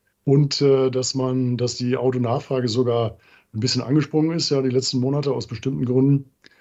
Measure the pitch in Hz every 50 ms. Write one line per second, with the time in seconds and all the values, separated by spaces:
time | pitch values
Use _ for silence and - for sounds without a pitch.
0 | _ _ _ _ - - 135 143 147 139 - - 143 139 139 135 131 131 123 131
1 | 127 - - 135 127 131 127 131 127 123 123 120 123 120 120 - 123 123 123 123
2 | 120 131 127 127 123 113 117 131 - - 135 131 123 120 107 123 127 120 117 120
3 | 117 110 - - _ _ _ _ _ _ - 107 117 123 - 127 117 113 135 151
4 | 139 - - 156 156 160 165 170 160 - 147 135 131 131 120 131 127 - - 127
5 | 123 131 139 147 143 139 131 120 113 - 120 110 - 135 135 147 135 120 123 131
6 | 131 139 143 139 139 - _ _ _ - _ _